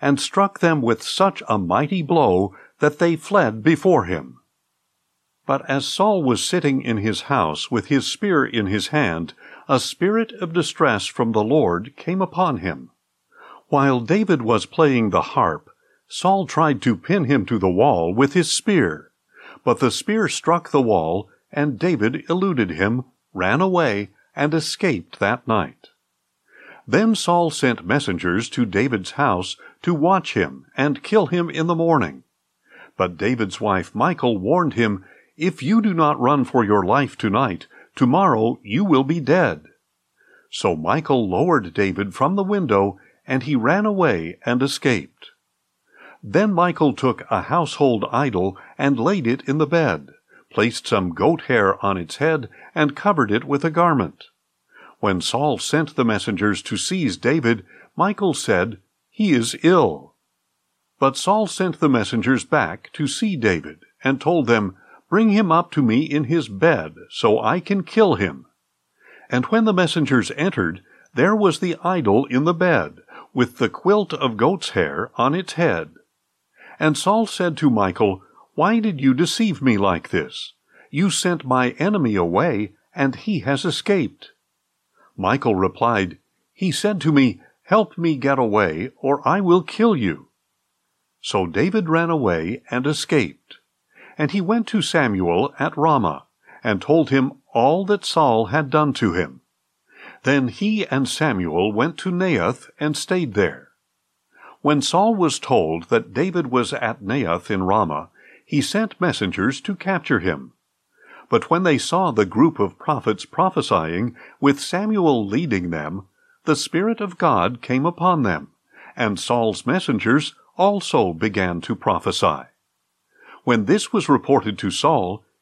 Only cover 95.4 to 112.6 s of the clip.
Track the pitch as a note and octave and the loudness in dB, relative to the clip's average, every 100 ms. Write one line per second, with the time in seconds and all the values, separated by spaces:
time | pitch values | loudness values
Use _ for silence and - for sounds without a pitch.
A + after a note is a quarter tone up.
95.4 | C#3 - C#3 - D#3+ C#3 F2 C#2 - _ | 0 -2 -6 0 2 4 2 -4 -10 _
96.4 | _ - A2+ G#2 - D#3+ B2+ C3+ C3+ - | _ -8 -4 -2 2 2 4 2 0 -4
97.4 | _ A#2+ B2+ F3 G3 G3+ - E3 C#3+ A2+ | _ 0 2 2 0 -2 -2 2 4 4
98.4 | A2 C#3+ C#3+ D3+ D3+ - G#2+ F2 E2 - | 2 -2 0 0 0 0 0 0 -4 -8
99.4 | _ _ _ _ _ - - - C3 C#3 | _ _ _ _ _ -20 -20 -8 0 0
100.4 | B2 - G#3 G#3+ F3+ C3+ B2+ - D#3 G2+ | 0 -2 -2 -2 -2 -2 -2 -2 -2 0
101.4 | E2+ D#2+ G#2 G#2 D3 E3 F#3 F3 F#3 B2+ | -2 0 0 0 -2 -4 -6 -2 0 0
102.4 | F2 C3 - - D3+ D3 - F#3 D3+ G2 | 0 -4 -10 -8 -6 -4 -4 -4 -2 0
103.4 | F2 - - _ _ _ _ _ _ _ | 0 -2 -16 _ _ _ _ _ _ _
104.4 | - - D3 D3 - E3+ G#3+ A3 E3 - | -20 -6 0 0 0 0 2 2 0 -2
105.4 | - A#2+ D#2+ E2 - C#3 - G#2 F#3 F3 | 0 2 2 -2 0 -2 0 -2 -2 -2
106.4 | C#3 B2 A#2 C#3 A2+ A#2 G2 C3+ F#2 F2 | -2 0 -2 -2 -6 -6 -4 -2 -2 -2
107.4 | - G2 F#2 G#2 F2 D2 - _ - - | -2 -2 2 2 0 -4 -10 _ -20 -20
108.4 | _ D3 - G#3 A3 - F3 - G2 F#2 | _ -2 -2 -2 -4 -2 -2 -2 -4 -2
109.4 | F#2+ C#3 - F#3+ F#3+ F#3 - A#2+ F2 D2 | -2 -2 -6 -8 -4 -4 0 -2 0 -4
110.4 | B1+ _ _ _ _ _ - - - - | -8 _ _ _ _ _ -20 -20 0 0
111.4 | - E3 F#3 C3 - E3+ F3+ A2+ F#2+ A2 | 2 0 2 2 0 0 0 0 0 4
112.4 | D#3+ - | 2 2